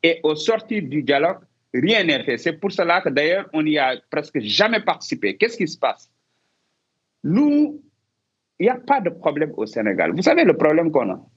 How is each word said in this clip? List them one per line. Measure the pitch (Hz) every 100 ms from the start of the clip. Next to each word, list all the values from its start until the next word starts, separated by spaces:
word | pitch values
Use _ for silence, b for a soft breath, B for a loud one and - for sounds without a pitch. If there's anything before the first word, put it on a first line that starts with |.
Et | 165 165
au | 156
sortir | 151 - 220 - 214
du | 147 147
dialogue, | 131 139 160 190 _ _ _
rien | 123 160 226
n'est | 175 139
fait. | - 117
C'est | 170
pour | 156 202
cela | 196 170 170
que | 170
d'ailleurs, | 139 151 185 185
on | 156
n'y | 156 151
a | 131 127 _
presque | 147 151 147
jamais | 104 101 208 220
participé. | 202 - - 131 101 98
Qu'est-ce | 233 -
qui | 160
se | -
passe ? | 131 - _ _ _ _ _ _ _ _ _ _ _ _
Nous, | 143 190 294 294 302 - _ _ _ _ _ _ _ _
il |
n'y | 190
a | 247
pas | - 277
de | 175
problème | - 160 147 151 -
au | 107
Sénégal. | 117 107 90 82
Vous | 139
savez | 185 339
le | 262 -
problème | 151 156 165
qu'on | 151 107
a ? | 92 -